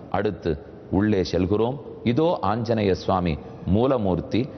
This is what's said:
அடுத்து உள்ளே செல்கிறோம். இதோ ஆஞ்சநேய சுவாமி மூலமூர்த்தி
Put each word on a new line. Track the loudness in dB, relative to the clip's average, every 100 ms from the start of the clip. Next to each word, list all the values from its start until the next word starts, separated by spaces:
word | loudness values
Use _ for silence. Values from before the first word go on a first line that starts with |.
| -6
அடுத்து | -2 -2 -2 -2 -4 -6 -18 -2
உள்ளே | 2 4 2
செல்கிறோம். | 2 0 2 2 0 -2 -10 -4
இதோ | 0 2 2 2
ஆஞ்சநேய | 0 -2 0 2 2 2
சுவாமி | 2 2 2 -2 -6 -8 0 2
மூலமூர்த்தி | 4 2 0 -2 0 -2 -2